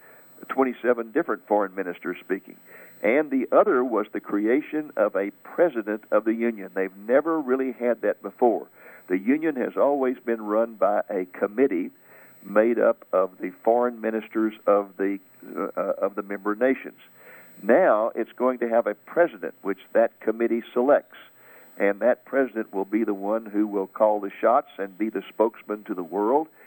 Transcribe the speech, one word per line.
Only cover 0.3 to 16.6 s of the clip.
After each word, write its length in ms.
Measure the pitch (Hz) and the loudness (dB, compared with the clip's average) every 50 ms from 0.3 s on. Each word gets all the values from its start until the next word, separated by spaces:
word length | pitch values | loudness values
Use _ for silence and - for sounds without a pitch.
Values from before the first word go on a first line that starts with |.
| _ - - - | _ -20 -10 -6
twenty-seven 600 | - 127 135 127 117 - - - 123 117 113 113 | 0 0 0 0 -2 -2 0 0 0 0 -2 -2
different 340 | 107 - 110 - 110 95 - | -2 -2 -2 -2 -4 -6 -2
foreign 280 | - 107 104 101 95 92 | 0 0 0 0 0 -4
ministers 420 | 98 92 90 85 - - 90 90 - | -6 -6 -6 -8 -8 -8 -8 -8 -8
speaking. 380 | - - 92 95 - - 50 - _ - - - - - - - - | -6 -6 -6 -6 -6 -12 -20 -20 _ -20 -20 -20 -20 -20 -12 -2 0
And 260 | 104 120 147 156 143 | 2 2 2 0 0
the 180 | 131 131 117 - | 0 -2 0 4
other 320 | - 151 208 208 165 127 123 | 4 4 4 6 4 2 2
was 240 | 131 113 101 107 - | 2 0 -2 -2 -2
the 80 | - 104 | -6 -10
creation 720 | - - 104 101 104 110 123 151 147 - - 156 151 151 - | -6 -4 -2 0 2 2 2 0 0 -2 -6 -6 -6 -6 -2
of 180 | - 101 104 - | 0 0 0 0
a 140 | 95 101 101 - _ _ | -2 -4 -4 -8 _ _
president 600 | - - - 170 170 127 117 104 107 104 107 - _ | -10 0 2 2 2 2 -2 -4 -4 -6 -6 -4 _
of 140 | - 104 110 | 0 0 2
the 80 | 113 113 | 2 0
Union. 380 | 113 117 117 113 104 95 - - | 0 0 -2 -2 -4 -10 -8 -4
They've 240 | 95 95 95 95 98 101 | -4 -4 -4 -6 -10 -4
never 320 | 110 123 143 151 165 165 160 | 2 2 2 2 2 -2 -2
really 320 | 139 123 127 131 131 131 | 0 -2 -2 -2 -2 -4
had 300 | 120 - 120 120 117 - | -4 -2 -2 -2 -2 0
that 200 | - 104 92 - - | 0 -2 -2 -2 -8
before. 440 | 101 - - 127 120 104 78 64 - _ - - - - - _ | -12 -2 2 2 2 2 2 -4 -10 _ -20 -20 -20 -20 -20 _
The 100 | - 90 | -4 -2
Union 380 | 95 98 113 139 156 160 160 143 | -2 0 0 0 0 0 -2 -2
has 220 | 127 110 - - | -2 -4 -4 0
always 400 | 95 107 139 143 139 131 127 127 - | 2 2 2 2 2 0 -2 -2 -4
been 220 | - 120 117 110 | -4 -4 -4 -4
run 320 | 107 104 107 110 117 117 113 | -2 -2 0 0 0 0 0
by 300 | 104 - 101 104 101 - - | 0 0 2 2 0 -2 -2
a 160 | - 92 92 | -4 -4 -4
committee 640 | - - - 104 98 104 117 139 135 95 82 95 - - _ _ - - - - - - _ - | -6 -4 -4 -4 -2 2 2 2 2 2 -2 -4 -4 -8 _ _ -20 -20 -20 -20 -20 -20 _ -14
made 360 | 98 101 104 110 117 117 110 | 0 2 2 4 4 2 4
up 260 | 107 113 113 - - _ - | 2 2 2 0 -4 _ 0
of 240 | 92 95 92 92 - | 0 0 0 -4 -8
the 120 | - - - - - | -10 -10 -10 -2 0
foreign 380 | 113 117 120 120 123 120 110 | 2 2 2 2 0 -4 -4
ministers 540 | 110 113 110 110 107 - - 110 110 110 107 - _ | -6 -4 -4 -4 -8 -4 -2 -2 -2 -2 -2 -2 _
of 300 | 104 101 101 101 95 92 | 2 2 2 2 -2 -4
the, 220 | - 98 98 101 98 - _ _ _ - - 90 | -4 -2 -2 -2 -6 -10 _ _ _ -18 -12 -8
uh, 120 | - 92 - - | -6 -6 -4 -4
uh, 160 | - 90 98 - - | -4 -4 -4 -2 -2
of 140 | 95 98 101 | -2 -4 -4
the 80 | 104 98 | -6 -8
member 320 | 98 101 101 95 104 104 | -8 -10 -6 -4 -4 -2
nations. 440 | 107 | 0